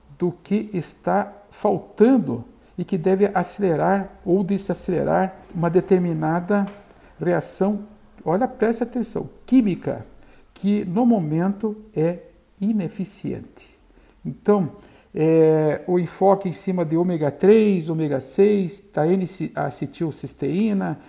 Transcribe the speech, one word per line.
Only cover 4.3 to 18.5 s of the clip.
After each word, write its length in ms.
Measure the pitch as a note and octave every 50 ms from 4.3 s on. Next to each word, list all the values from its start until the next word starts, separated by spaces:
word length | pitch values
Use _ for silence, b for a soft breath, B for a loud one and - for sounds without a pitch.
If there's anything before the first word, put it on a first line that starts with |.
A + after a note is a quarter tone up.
| F3 G3 G3+
desacelerar 920 | E3+ G3+ F#3+ - - F3+ - - - F3+ D3+ C#3 D3 D#3+ F3 F#3 F#3 - - - - -
uma 140 | E3+ E3 E3+
determinada 960 | E3 F#3 E3+ - G3 F#3 F3 F3 E3 D#3 D#3 D#3 E3 F3 F3 F3+ G#3 G3+ G3+ G3 B B B B B B B B B B
reação. 600 | - F3 F3 E3 D#3+ - - - F#3+ G3+ G#3+ G3+ - - - - - - - - -
Olha, 220 | D#3 D#3+ G3+ B3+
preste 360 | B3 B3+ - G#3+ A3+ A#3 A3+ A#3+
atenção, 460 | A#3 - B3+ A3 - - - - B2+ - - -
química, 640 | - B3 C4 A3+ G3+ E3 - - - B2+ A#2+ A2 - - b b b b b b b _
que 300 | - - G3 G#3 G#3 G#3
no 200 | F#3 E3+ A3 B3+
momento 720 | A#3+ A#3 G3+ D#3+ D3+ D#3 D#3+ F3 G3 G3+ G3 - G#3+ G#3 G#3+ - - -
é 260 | D#3+ D#3 E3+ F3+ F3+ - - _ _ _ _ _ -
ineficiente. 1160 | G3 G#3 A3+ G#3 F3+ - - - F#3 - - - - C#3+ - A2+ - - - - - - _ _ _ _ b b b b b b -
Então, 480 | D#3+ - - - - G#3 G3+ F3+ C3 - B B B B B B B -
é, 680 | E3+ D#3 D#3+ D#3+ D#3+ D#3+ D#3 D#3 D#3 D#3 D3+ C#3+ - -
o 120 | - F3+ F3+
enfoque 500 | F3 D#3+ - - F#3+ G3 G3 G3 - F#3
em 40 | D#3
cima 320 | - - F#3+ F#3 F#3 E3+
de 120 | D3+ D#3+
ômega 340 | E3 F3 F3+ F3 D#3+ D3+ C#3+
três, 600 | C#3 - - F#3+ A3 A3+ G#3+ G#3 G3 F3+ D#3 E3
ômega 300 | D#3+ D#3+ D#3 C#3+ C#3 C3+
seis, 640 | - - - - G3 G#3